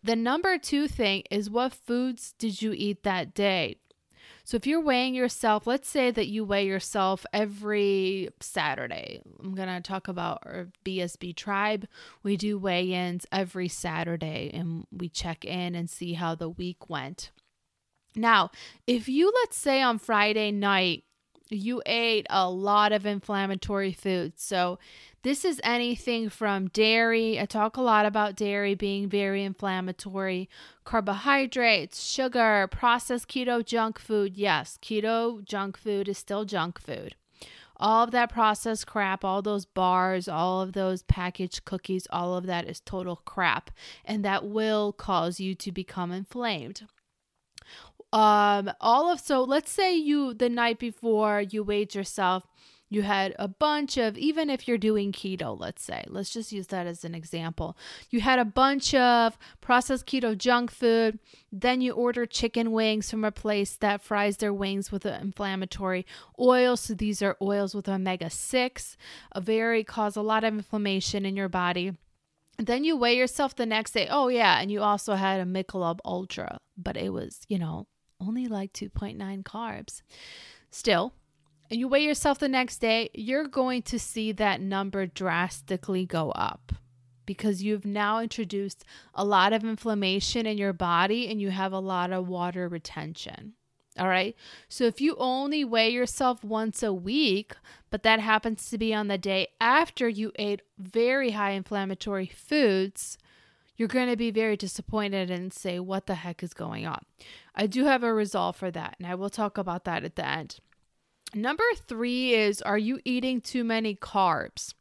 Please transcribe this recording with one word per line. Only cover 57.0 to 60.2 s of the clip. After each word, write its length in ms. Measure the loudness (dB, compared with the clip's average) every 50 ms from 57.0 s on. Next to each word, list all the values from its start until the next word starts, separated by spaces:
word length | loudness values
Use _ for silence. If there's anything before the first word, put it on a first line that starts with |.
| -10
an 80 | -10 -10
example. 640 | -10 -10 -8 -8 -6 -6 -6 -6 -6 -8 -8 -8 _ -16 -18 -18 -18 -12 _
You 100 | -2 0
had 180 | 4 4 4 4
a 60 | 4
bunch 500 | 2 4 4 4 6 4 2 0 2 4
of 420 | 6 6 8 6 6 6 4 2 -2 -20 -20 -20 -20
processed 460 | 0 4 4 4 4 2 -2 -2 -2
keto 320 | -2 -2 0